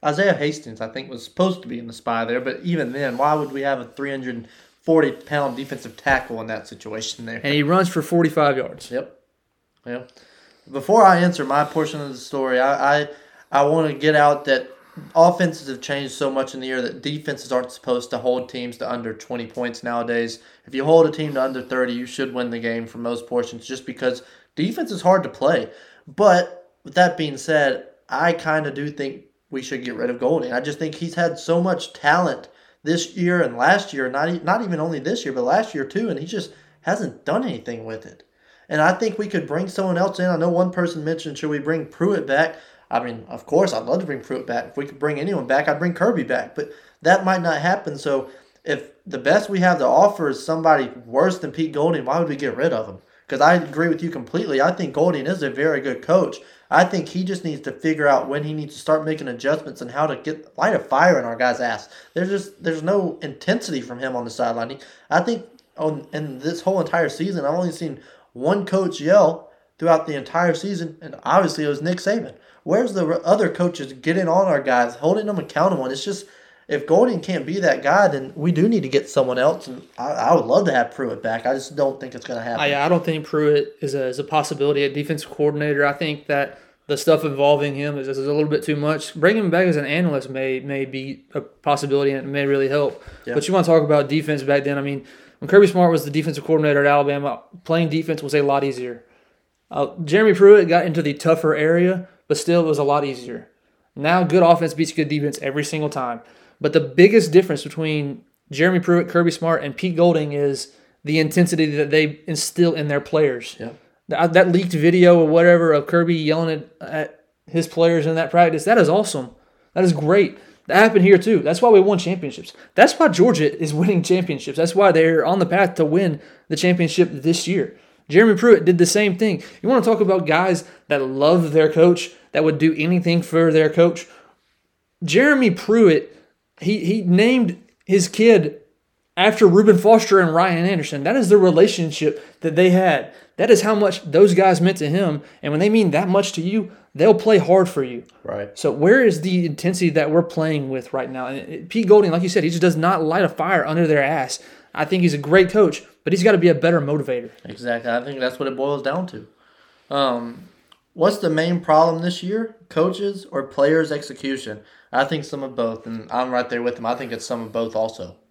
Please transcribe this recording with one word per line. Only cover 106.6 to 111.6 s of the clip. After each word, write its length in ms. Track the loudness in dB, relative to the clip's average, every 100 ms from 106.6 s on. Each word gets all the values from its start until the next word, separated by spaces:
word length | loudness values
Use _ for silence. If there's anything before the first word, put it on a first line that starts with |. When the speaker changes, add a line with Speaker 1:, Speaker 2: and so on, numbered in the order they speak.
Speaker 2:
But 100 | 0
the 60 | 0
biggest 520 | 0 6 6 6 6
difference 320 | 4 2 -4
between 600 | -8 -6 -4 -4 -4 -10 _ _ _
Jeremy 280 | 0 2 2
Pruitt, 300 | 2 0 2
Kirby 220 | 0 0
Smart, 320 | 0 -2 -2
and 120 | -4 -6
Pete 200 | -6 2
Golding 360 | 2 2 -2
is 380 | -2 -2 -2 -8 _ _ _
the 160 | -4 0
intensity 460 | 0 2 2 2